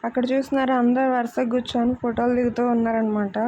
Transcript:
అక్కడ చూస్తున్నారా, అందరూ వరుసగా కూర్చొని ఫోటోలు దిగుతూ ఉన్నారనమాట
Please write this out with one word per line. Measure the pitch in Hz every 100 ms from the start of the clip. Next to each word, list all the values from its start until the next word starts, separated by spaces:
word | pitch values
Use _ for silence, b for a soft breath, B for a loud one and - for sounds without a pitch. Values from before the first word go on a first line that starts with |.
అక్కడ | 233 254 247
చూస్తున్నారా, | 269 269 269 262 254
అందరూ | 240 247 262
వరుసగా | 254 240 - 247
కూర్చొని | 247 240 240 240 247
ఫోటోలు | 240 226 240 247
దిగుతూ | 247 233 247
ఉన్నారనమాట | 233 226 226 220 214 202 202